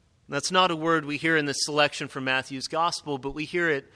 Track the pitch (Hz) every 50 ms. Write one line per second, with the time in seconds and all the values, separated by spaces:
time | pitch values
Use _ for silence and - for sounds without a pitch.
0 | _ _ _ _ _ - 143 143 - - 180 185 185 185 170 156 156 165 165 160
1 | 147 143 147 135 - 165 165 156 147 143 135 - - - 147 147 147 147 - -
2 | 156 131 - 147 131 131 131 131 127 - 143 131 123 - - 156 165 175 165 -
3 | - 151 143 135 127 139 139 151 156 - - 175 175 165 151 139 139 - -